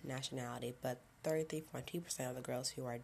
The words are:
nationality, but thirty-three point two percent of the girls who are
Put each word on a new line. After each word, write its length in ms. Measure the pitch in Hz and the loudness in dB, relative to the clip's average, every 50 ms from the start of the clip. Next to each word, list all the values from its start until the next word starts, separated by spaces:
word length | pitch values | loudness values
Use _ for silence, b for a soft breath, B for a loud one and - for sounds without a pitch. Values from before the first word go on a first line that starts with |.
| - | -6
nationality, 720 | 139 131 127 135 - - 135 123 120 120 123 120 120 123 - | -4 -2 -2 -2 -2 -2 -2 -2 -2 -2 -2 -2 -2 -2 0
but 180 | - 127 127 127 - - - - - | 0 0 0 0 -4 -12 -16 -2 2
thirty-three 380 | 160 160 160 160 156 - 156 | 4 4 4 4 2 0 -2
point 240 | 156 - - 127 131 | -2 -2 -4 -4 -4
two 160 | - - 175 | -2 -2 -2
percent 280 | 170 - - - 131 127 | -2 -2 -2 0 0 0
of 60 | 127 | 0
the 60 | 127 | 0
girls 280 | 127 - 127 127 127 - | 0 0 0 2 2 0
who 160 | - - 131 | 0 0 0
are 120 | 123 120 120 | 0 -2 -2